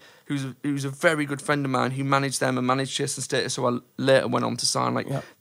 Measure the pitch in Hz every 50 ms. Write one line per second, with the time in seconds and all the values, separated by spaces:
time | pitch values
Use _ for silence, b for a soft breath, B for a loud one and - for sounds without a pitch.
0 | b b b b b b 147 139 135 131 127 _ - 147 143 139 135 139 135 -
1 | - 170 160 151 147 139 143 139 - - 147 143 139 135 131 123 123 123 131 135
2 | 139 139 139 139 139 135 127 - 139 127 127 127 127 127 131 135 135 135 - -
3 | 139 139 - 139 - - 220 113 - 135 - 143 131 123 120 120 - _ - -
4 | 127 135 135 127 - 120 123 123 120 117 117 117 - - - 131 123 123 123 120
5 | - - 139 135 B B B B